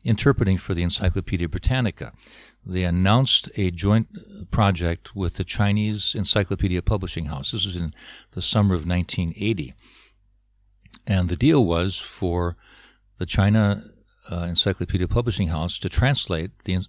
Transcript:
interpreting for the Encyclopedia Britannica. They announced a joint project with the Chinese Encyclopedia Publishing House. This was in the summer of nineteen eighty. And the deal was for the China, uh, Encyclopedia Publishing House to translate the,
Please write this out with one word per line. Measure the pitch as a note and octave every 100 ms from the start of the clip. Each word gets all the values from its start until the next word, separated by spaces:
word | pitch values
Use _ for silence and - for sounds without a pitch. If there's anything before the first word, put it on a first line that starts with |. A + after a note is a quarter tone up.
interpreting | A#2+ G#2+ C#3+ - G2 F#2+
for | -
the | F2
Encyclopedia | F2 - F#2 F#2+ - F2 E2+
Britannica. | F2+ - C3 A2 - - - - - - _ -
They | F#2
announced | F2+ F2 F#2+ A#2+ C3 - - -
a | F#2
joint | E2+ G2 A2+ A2+ - - - -
project | - G2+ E2+ E2+ E2+ - G2+
with | F2 -
the |
Chinese | F2+ - G2+ G#2 G#2+ G#2 - G#2+
Encyclopedia | G2 G#2+ F#2+ G2 G2 F2+
Publishing | - G#2 F#2 E2+ D2+
House. | C3+ -
This | A2 F#2+
was | F2
in | D#2+ - - - _
the | F#2
summer | - A2 G2+ F2
of | D#2
nineteen | F2+ F2 - E2 F2+
eighty. | G#2 G2 C2 - _ - _ _ _ _ _ _ _ _ - - -
And | F#2+ F2+
the | F2+
deal | C#3 D#3 F2+
was | E2+ F#2+ -
for | - - F2+ F2 F2 - _ - - _ _ -
the | E2+
China, | - G2 A2 G2+ G2+ - _ _ _ -
uh, | F2 F2
Encyclopedia | E2+ G2+ F#2 F2 F2+ F2+
Publishing | A#2 A#2 - E2+
House | D#2+ E2+ -
to | -
translate | - B2+ C3+ - E2 F2+ _ -
the, | F#2